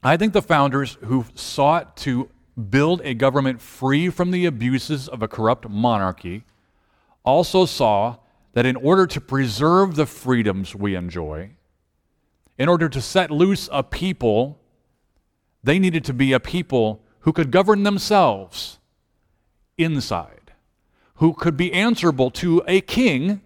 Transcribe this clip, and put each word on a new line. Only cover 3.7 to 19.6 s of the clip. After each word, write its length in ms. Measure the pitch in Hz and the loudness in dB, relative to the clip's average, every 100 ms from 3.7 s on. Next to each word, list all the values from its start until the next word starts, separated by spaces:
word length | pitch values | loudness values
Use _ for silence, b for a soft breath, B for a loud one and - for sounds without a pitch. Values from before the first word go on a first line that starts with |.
| - 131 139 180 | -4 0 2 0
from 220 | - 180 | -2 -2
the 160 | 180 175 | 0 -2
abuses 640 | 123 120 131 - 147 135 | 0 -2 -2 -2 -6 -6
of 140 | 127 | -8
a 60 | 110 | -6
corrupt 400 | - 110 110 113 | -2 0 0 -4
monarchy 760 | 104 120 110 95 90 90 95 - _ _ _ _ _ _ _ | -2 0 0 -2 -6 -10 -12 -14 _ _ _ _ _ _ _
also 420 | - 135 127 185 180 | 0 0 2 0 0
saw 520 | - 120 101 113 120 _ _ _ | 0 0 2 -2 -6 _ _ _
that 120 | - | -2
in 120 | 123 131 | 0 0
order 300 | 135 190 180 | 2 2 2
to 120 | 143 | -2
preserve 760 | - 135 131 104 151 185 196 151 | -4 -2 -2 0 2 4 2 0
the 100 | 151 | -4
freedoms 680 | - 123 123 104 95 95 | -4 0 2 2 -2 -6
we 200 | 101 101 | -6 -4
enjoy, 560 | 92 87 85 78 76 98 139 _ _ _ _ _ _ _ _ _ - | -4 -6 -8 -8 -10 -12 _ _ _ _ _ _ _ _ _ _ -2
in 120 | 143 | 2
order 200 | 175 160 | 2 2
to 120 | 131 | -4
set 300 | - 190 175 | -2 -2 0
loose 360 | 151 185 196 - | 2 2 2 -2
a 100 | 143 | -6
people, 760 | 131 - 185 180 120 104 135 147 _ _ _ _ _ _ _ _ _ _ | -4 -4 -4 -2 0 2 -2 -6 _ _ _ _ _ _ _ _ _ _
they 160 | 117 170 | 0 2
needed 260 | 185 165 | 2 0
to 100 | - | -4
be 180 | 123 135 | 0 2
a 80 | 131 | 2
people 600 | - 170 170 131 107 107 _ _ | 0 -6 -2 0 0 -2 _ _
who 140 | - | -2
could 160 | 160 147 | 0 2
govern 320 | 175 190 208 | 2 4 2
themselves 960 | 202 202 - 208 160 98 95 - - - _ _ _ _ _ _ _ _ | 2 0 2 4 4 2 -8 -14 -14 -16 _ _ _ _ _ _ _ _